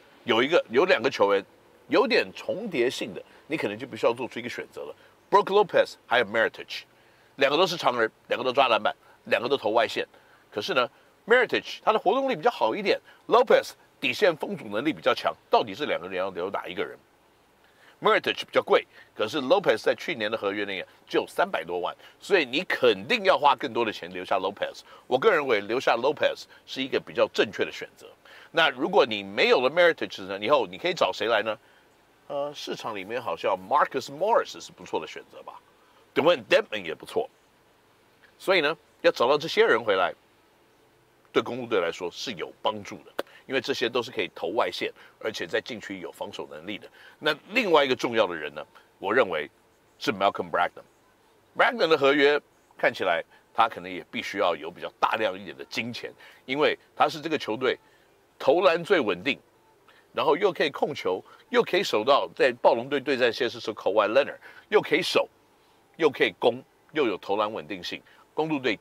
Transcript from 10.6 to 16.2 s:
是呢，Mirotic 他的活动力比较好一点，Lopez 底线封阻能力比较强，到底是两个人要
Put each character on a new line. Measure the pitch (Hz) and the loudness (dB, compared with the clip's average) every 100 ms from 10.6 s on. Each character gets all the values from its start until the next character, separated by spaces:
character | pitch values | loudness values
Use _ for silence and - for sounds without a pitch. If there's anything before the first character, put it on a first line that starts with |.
是 | 165 | -2
呢， | 147 143 _ _ _ - | 0 0 _ _ _ 2
Mirotic | 247 226 - - - | 2 4 -2 -4 -4
他 | 185 | 0
的 | 214 | 2
活 | 185 | 2
动 | 254 269 | 0 0
力 | 190 | 0
比 | |
较 | 233 | -2
好 | - 110 160 | 0 0 0
一 | |
点， | 190 - - - - | 0 -2 -4 -16 2
Lopez | 214 233 170 - - _ - | 4 6 4 2 -10 _ -6
底 | 131 | -4
线 | 120 196 - | 2 2 2
封 | - 190 | -4 -8
阻 | 107 | -6
能 | 104 | -4
力 | 151 | -4
比 | 165 | -2
较 | 127 | 0
强， | 117 - 80 - | 0 -2 -6 0
到 | 233 | 0
底 | 120 | 0
是 | 98 131 | -6 -4
两 | 82 | -4
个 | 90 | -4
人 | |
要 | 90 | -4